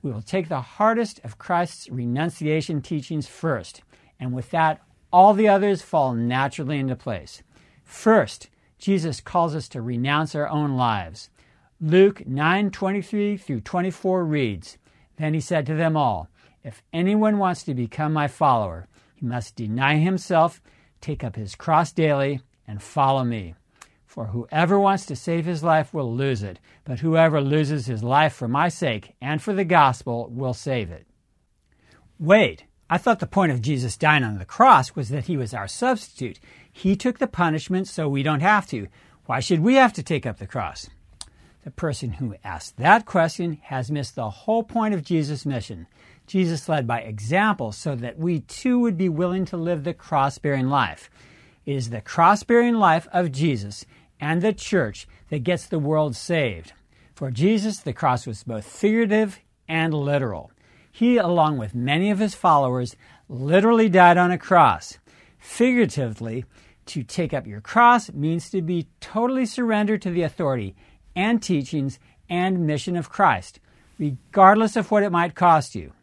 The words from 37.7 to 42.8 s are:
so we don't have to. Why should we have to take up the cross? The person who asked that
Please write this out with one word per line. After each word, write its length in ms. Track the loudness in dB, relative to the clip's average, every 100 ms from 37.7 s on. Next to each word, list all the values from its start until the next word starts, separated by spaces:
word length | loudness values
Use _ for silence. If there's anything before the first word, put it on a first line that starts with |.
| -4 -4
so 220 | -6 -4
we 120 | -2
don't 200 | -2 0
have 260 | 2 2 0
to. 200 | -10 -10 _ _ _ -6
Why 140 | -4
should 220 | 0 0
we 140 | 4 4
have 180 | 4
to 100 | 2
take 220 | -6 -6 -6
up 120 | -10
the 80 | -10
cross? 440 | -8 -8 -10 -18 -20 _ _ -20 _ _ _
The 80 | -20
person 420 | -8 -6 -6 -8
who 220 | -8 -10 -10
asked 340 | -12 -14 -14
that 280 | -2